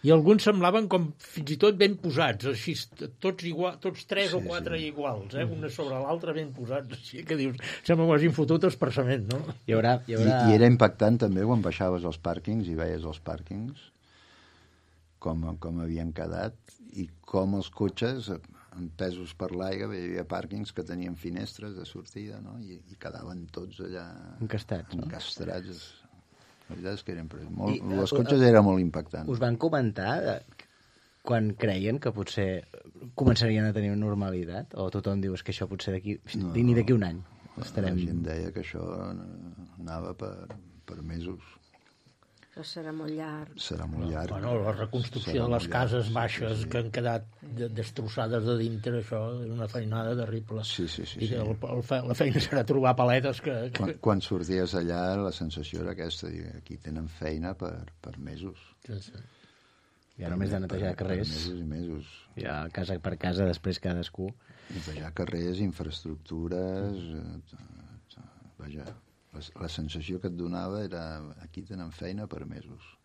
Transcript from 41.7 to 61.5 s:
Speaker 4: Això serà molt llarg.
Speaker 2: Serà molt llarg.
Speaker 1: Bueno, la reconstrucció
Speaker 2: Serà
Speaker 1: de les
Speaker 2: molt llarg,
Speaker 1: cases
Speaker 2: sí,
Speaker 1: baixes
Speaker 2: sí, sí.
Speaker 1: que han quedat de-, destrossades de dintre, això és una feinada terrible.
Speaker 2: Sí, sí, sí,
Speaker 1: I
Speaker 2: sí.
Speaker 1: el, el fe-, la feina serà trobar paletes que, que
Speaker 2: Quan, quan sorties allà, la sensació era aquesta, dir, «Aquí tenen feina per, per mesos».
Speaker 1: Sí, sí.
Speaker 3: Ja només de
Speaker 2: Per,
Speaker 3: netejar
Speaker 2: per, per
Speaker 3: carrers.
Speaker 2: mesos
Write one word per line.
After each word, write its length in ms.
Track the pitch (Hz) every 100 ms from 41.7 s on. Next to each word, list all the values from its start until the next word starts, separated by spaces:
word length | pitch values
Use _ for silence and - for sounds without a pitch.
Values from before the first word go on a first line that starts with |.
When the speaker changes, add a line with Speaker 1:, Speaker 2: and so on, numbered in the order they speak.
| _ _ _ _ _ _ _ -
Speaker 4:
Això 180 | - 156
serà 260 | - 156
molt 220 | 156 156 156
llarg. 380 | 156 151 151 -
Speaker 2:
Serà 300 | - 80 80
molt 220 | 78 82
llarg. 220 | 78 80
Speaker 1:
Bueno, 240 | 98 110 120
la 120 | 101
reconstrucció 580 | 104 110 123 123 - 101
Speaker 2:
Serà 140 | 101 120
Speaker 1:
de 60 |
les 80 | 120
Speaker 2:
molt 0 |
llarg, 140 | 85 120 123
Speaker 1:
cases 220 | 123 110
Speaker 2:
sí, 60 |
Speaker 1:
baixes 420 | 113 117 - 117 110
Speaker 2:
sí, 60 |
sí. 60 | 110
Speaker 1:
que 100 | 120
han 100 | 113
quedat 360 | 110 120 117 110 - 147
de-, 220 | 117 117
destrossades 760 | 110 110 - 110 120 113 117
de 120 | 110 120
dintre, 400 | 113 113 110 120
això 220 | 107 110 110 123
és 160 | 117
una 140 | 117 110
feinada 460 | 123 110 113 113 123
terrible. 480 | 113 113 110 110 110
Speaker 2:
Sí, 180 | - 85
sí, 200 | - 85
sí, 160 | -
Speaker 1:
I 80 | 110
Speaker 2:
sí. 60 | 120
Speaker 1:
el, 180 | 107 110
el 200 | 127 123
fe-, 180 | 117 131
la 140 | 123 120
feina 240 | 147 123
serà 220 | - 139 110
trobar 260 | 135 127
paletes 460 | 123 123 127 135 -
que, 140 | - 123 123
que 120 | 120
Speaker 2:
Quan, 160 | 95 -
quan 240 | - 98 -
sorties 480 | 92 87 92 90 95
allà, 240 | 85 85 90 98
la 160 | 98
sensació 540 | 82 82 80 76 82 87
era 80 |
aquesta, 340 | 90 82 80 85
dir, 160 | 80 82
«Aquí 240 | 82 80 78
tenen 320 | 80 78 80
feina 460 | - 78 78 85 98
per, 160 | 87 - 82 -
per 180 | - -
mesos». 420 | 71 73 95 - - _
Speaker 1:
Sí, 180 | - 104
sí. 220 | 95 98 123 _ _ _ _ _ _ _ _ -
Speaker 3:
Ja 100 | 85
només 220 | 90 98
de 60 | 98
Speaker 2:
Per, 60 | 92
Speaker 3:
netejar 240 | 95 95
Speaker 2:
per, 60 | 90
per 80 | 95
Speaker 3:
carrers. 240 | 92 78
Speaker 2:
mesos 300 | 78 82